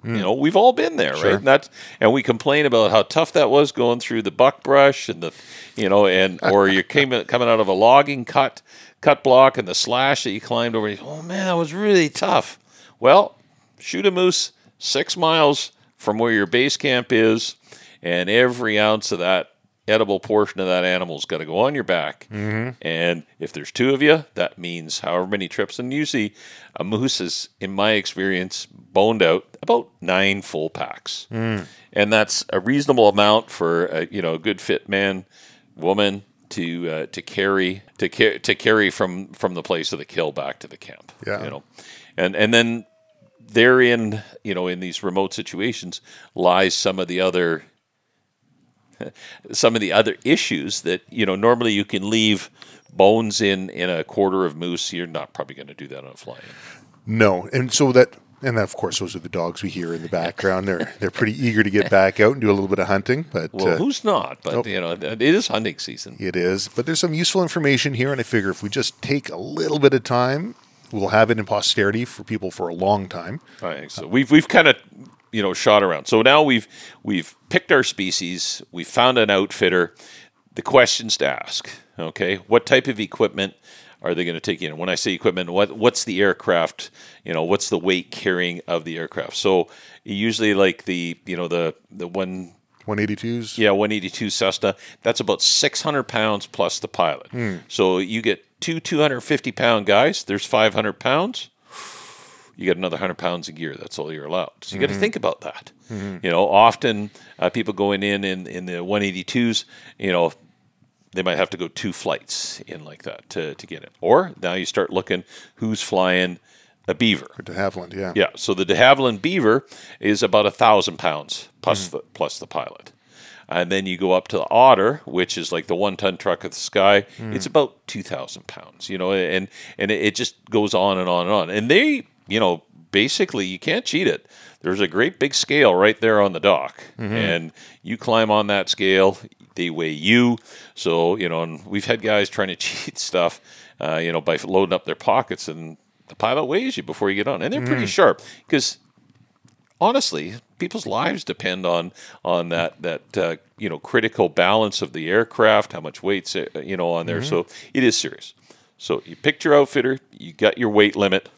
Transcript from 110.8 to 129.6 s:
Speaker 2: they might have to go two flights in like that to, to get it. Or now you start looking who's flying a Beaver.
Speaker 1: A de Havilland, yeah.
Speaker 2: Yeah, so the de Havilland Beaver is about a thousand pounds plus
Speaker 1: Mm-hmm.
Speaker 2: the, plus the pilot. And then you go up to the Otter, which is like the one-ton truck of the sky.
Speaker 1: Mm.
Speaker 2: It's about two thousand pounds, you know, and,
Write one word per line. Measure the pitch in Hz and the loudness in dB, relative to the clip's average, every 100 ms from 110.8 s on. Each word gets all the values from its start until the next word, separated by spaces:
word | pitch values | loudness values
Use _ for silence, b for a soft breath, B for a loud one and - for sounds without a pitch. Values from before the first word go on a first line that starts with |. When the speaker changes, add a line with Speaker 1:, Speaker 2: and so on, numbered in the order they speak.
| _ _ _ | _ _ _
Speaker 2:
they | 92 | -6
might | 92 82 | -4 -2
have | 92 | -2
to | 87 | -4
go | 85 | -10
two | - 107 | -8 -8
flights | 87 - 71 - - - - - | -6 -6 -6 -6 -10 -10 -12 -16
in | 85 | -18
like | 76 76 | -18 -18
that | - - _ | -16 -18 _
to, | - 78 69 | -10 -8 -10
to | - | -16
get | 80 | -16
it. | - _ | -18 _
Or | 85 131 185 - | 2 4 2 -6
now | 90 | -6
you | 92 87 | -4 -4
start | - 92 | -2 -2
looking | 92 92 92 - B B _ | -4 -4 -6 -6 B B _
who's | 110 107 | -6 -6
flying | - 98 92 90 90 87 b b b b - | -2 0 2 2 0 -4 b b b b -6
a | |
Beaver. | 90 117 90 - - | -2 0 0 -4 -16
Speaker 1:
A | |
de | 95 | -14
Havilland, | 85 98 92 85 | -6 -6 -6 -12
yeah. | 95 95 | -10 -6
Speaker 2:
Yeah, | 87 95 - | 0 0 0
so | - | -4
the | 92 92 | -2 0
de | |
Havilland | 90 123 135 131 107 | 4 6 6 2 -2
Beaver | 156 185 113 120 - B B B | -4 0 2 2 0 B B B
is | 104 104 | -2 0
about | 107 107 104 | 2 2 2
a | |
thousand | - 113 104 92 82 | 2 4 4 2 -2
pounds | 87 73 73 - - _ | -4 -4 -8 -14 -14 _
plus | - 95 95 | -2 -2 -4
Speaker 1:
Mm-hmm. | - | -12
Speaker 2:
the, | - | -14
plus | - 73 - | -8 -8 -8
the | - | -10
pilot. | - - - - _ B B B B B | -10 -10 -14 -20 _ B B B B B
And | 85 87 | -4 -2
then | 95 95 | -2 -2
you | 87 | -2
go | 95 | 2
up | 92 - | 2 0
to | 98 | -6
the | - | 0
Otter, | 113 131 113 104 147 - | 4 6 6 4 0 -6
which | 90 90 - | -2 -2 -4
is | 82 | -4
like | 85 - | -6 -4
the | 87 | -2
one-ton | 101 92 98 90 | -2 -2 -4 -2
truck | 98 85 | -4 -4
of | 90 | -6
the | - | -10
sky. | - 101 98 101 101 - | -4 4 6 6 2 -14
Speaker 1:
Mm. | 113 | -10
Speaker 2:
It's | 101 95 | -8 0
about | 156 135 _ - | 0 0 _ -16
two | - | -14
thousand | 92 67 65 - - | -10 -10 -10 -16 -18
pounds, | - - _ - | -20 -20 _ -10
you | 95 | -6
know, | 92 | -2
and, | 95 87 92 98 B | 0 0 -2 -4 B